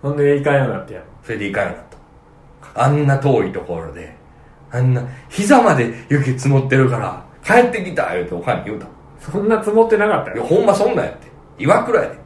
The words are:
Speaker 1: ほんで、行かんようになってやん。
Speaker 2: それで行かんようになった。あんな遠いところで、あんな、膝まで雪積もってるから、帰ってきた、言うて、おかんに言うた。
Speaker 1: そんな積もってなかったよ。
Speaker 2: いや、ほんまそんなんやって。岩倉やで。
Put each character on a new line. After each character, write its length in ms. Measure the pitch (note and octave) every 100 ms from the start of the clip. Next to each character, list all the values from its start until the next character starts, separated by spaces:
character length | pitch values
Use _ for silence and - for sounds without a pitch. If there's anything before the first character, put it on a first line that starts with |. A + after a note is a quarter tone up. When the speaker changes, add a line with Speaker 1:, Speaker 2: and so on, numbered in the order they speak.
Speaker 1:
ほ 100 | C#3+
ん 60 | D3
で、 200 | C#3+ C#3+
行 80 |
か 80 | C#3+
ん 20 | C#3
よ 80 |
う 20 | B2+
に 40 |
な 60 | -
っ 60 | -
て 80 |
や 60 | -
ん。 20 | - -
Speaker 2:
そ 100 | -
れ 60 | A2
で 60 | G2+
行 80 |
か 60 | G2+
ん 40 |
よ 60 | F#2
う 20 |
に 60 | -
な 40 |
っ 40 | - - - - _ - - - -
た。 100 | -
あ 40 | C3
ん 180 | D3 C#3+
な 120 | C#3
遠 260 | C#3 A#2+
い 80 | F#2+
と 80 | F#2+
こ 160 | - E2
ろ 160 | E2
で、 240 | - - - - - - - -
あ 100 | B2
ん 140 | B2+
な、 80 | B2+ - - -
膝 320 | - G#3 C4
ま 120 | A3+
で 180 | C#3+ A#2 - -
雪 240 | C#3+ B2+ B2+
積 100 | C#3
も 120 | C3+
っ 80 | -
て 60 | C3
る 120 | B2+
か 80 | A#2
ら、 260 | G2 F2+ - -
帰 240 | - A3+ A#3+
っ 20 |
て 120 | G#3
き 100 | F#3
た、 200 | - F2+
言 80 | F2+
う 40 | F2
て、 80 |
お 60 | -
か 140 | -
ん 40 | F#2+
に 40 |
言 120 | G#2 G#2+
う 20 |
た。 80 | - - - -
Speaker 1:
そ 200 | - E3
ん 80 | G#3
な 160 | A3
積 140 | G#3 G#3+
も 100 | A3+
っ 40 |
て 80 | G#3+
な 100 | G#3
か 140 | F3+
っ 20 |
た 60 | -
よ。 60 | -
Speaker 2:
い 20 |
や、 40 | -
ほ 160 | F3+
ん 40 | -
ま 80 |
そ 160 | - G#3+
ん 60 | -
な 60 |
ん 20 |
や 60 | -
っ 40 | -
て。 120 | - - - -
岩 260 | C3+ G3+
倉 180 | A#3 G#3+
や 60 | -
で。 100 | -